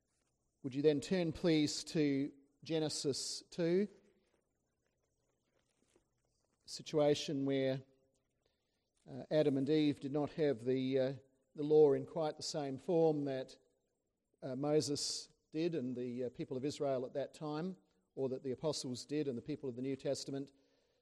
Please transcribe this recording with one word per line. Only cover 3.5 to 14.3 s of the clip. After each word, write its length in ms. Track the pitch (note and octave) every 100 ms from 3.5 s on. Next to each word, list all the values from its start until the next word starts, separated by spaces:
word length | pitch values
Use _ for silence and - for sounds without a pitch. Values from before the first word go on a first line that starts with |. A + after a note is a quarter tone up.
two, 340 | - E3+ F3+ G#3 - _ _ _ _ _ _ _ _ _ _ _ _ _ _ _ _ _ _ _ _ _ _ _ _ _ _ -
situation 800 | - - D#3 D3 D3+ - C#3 C#3
where, 340 | C#3 C3+ C3 - _ _ _ _ _ _ _ _ _ _ _ -
uh, 160 | C3+ -
Adam 260 | D#3 D3 C3+
and 140 | C3+
Eve 300 | D#3 D3+ C#3
did 120 | C#3
not 160 | D3 C#3
have 340 | - D3 A#2 A#2+
the, 320 | C3 C3 C3+
uh, 140 | C3 C3+ - _ _
the 80 | D#3
law 320 | D3 D3+ D3+
in 100 | C3+
quite 320 | C3 E3+ D3+ D3+
the 60 |
same 340 | - E3 C#3 C3
form 480 | - E3 E3 D3+
that, 320 | C#3 C3 C3 - _ _ _ _ _ _ _